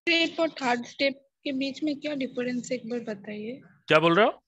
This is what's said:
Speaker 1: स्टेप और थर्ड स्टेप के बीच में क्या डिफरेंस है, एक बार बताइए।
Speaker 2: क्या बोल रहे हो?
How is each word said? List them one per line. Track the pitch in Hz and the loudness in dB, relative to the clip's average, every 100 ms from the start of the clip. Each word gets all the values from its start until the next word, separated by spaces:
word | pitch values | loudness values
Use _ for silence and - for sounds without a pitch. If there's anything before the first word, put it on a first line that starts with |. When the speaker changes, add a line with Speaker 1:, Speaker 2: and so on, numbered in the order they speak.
Speaker 1:
स्टेप | - 330 330 339 | 2 2 2 2
और | 320 | -2
थर्ड | - 254 247 233 | 0 0 0 -2
स्टेप | - 277 269 _ _ | -2 -2 -2 _ _
के | 294 | -6
बीच | 262 269 269 | -2 -4 -2
में | 311 285 | -4 -2
क्या | 294 294 | -4 -4
डिफरेंस | 254 - 247 247 - | -4 -4 -4 -4 -4
है, | 254 | -6
एक | 226 | -4
बार | 240 | -6
बताइए। | 226 208 - 214 214 269 - _ - | -6 -10 -10 -10 -10 -12 -16 _ 4
Speaker 2:
क्या | 156 | 4
बोल | 165 170 | 6 6
रहे | 240 | 4
हो? | - | 2